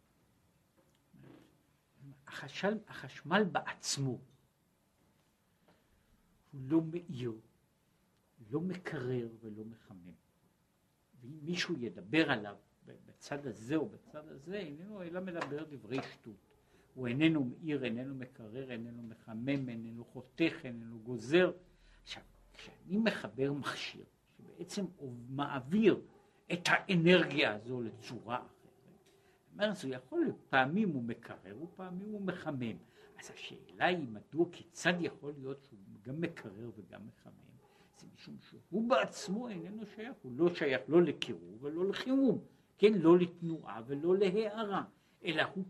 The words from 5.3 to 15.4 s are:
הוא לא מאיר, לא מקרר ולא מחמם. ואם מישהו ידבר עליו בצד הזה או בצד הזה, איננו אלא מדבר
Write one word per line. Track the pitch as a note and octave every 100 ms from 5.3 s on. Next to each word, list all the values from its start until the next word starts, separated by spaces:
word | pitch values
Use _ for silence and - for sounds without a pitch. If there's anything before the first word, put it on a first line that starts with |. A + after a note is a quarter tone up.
| _ _ _ _ _ _ _ _ _ _ _ _
הוא | C#3+
לא | C3 E3
מאיר, | D#3+ F3 - B2 B2 A2 - _ _ _ _ _ _ _ _ _ G#2+
לא | D3
מקרר | F3+ F3+ - D#3 B2 B2+ A#2 A2
ולא | A2 G#2+
מחמם. | A2 A2+ - F#2 F2 D#2+ _ _ _ _ _ _ _ _ _ B2+
ואם | A#2+ D#3
מישהו | D3 F3 - D3+
ידבר | A2+ G2 F#2+ D#3 D3+
עליו | A#2 G#2 G2+ _ _ -
בצד | B2 - - - C#3+ C#3+
הזה | G2 A2+ D#3+
או | G#2+
בצד | G2+ - D3+ D#3
הזה, | C#3+ D#3 G#3
איננו | E3 D3 G3+ G#3
אלא | E3+ F3+
מדבר | F#3 E3+